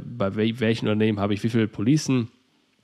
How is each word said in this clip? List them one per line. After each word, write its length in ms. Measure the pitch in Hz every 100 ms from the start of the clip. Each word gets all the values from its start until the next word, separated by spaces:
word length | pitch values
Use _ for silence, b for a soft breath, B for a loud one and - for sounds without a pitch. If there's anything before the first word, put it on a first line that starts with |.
bei 300 | - 120 98
wel-, 240 | 104 110 117
welchen 300 | 110 117 120
Unternehmen 320 | 107 110 101
habe 140 | 101
ich 100 | 101
wie 40 | 113
viele 200 | 117 107
Policen, 640 | - 110 151 - 127 113 _ _ _ _ _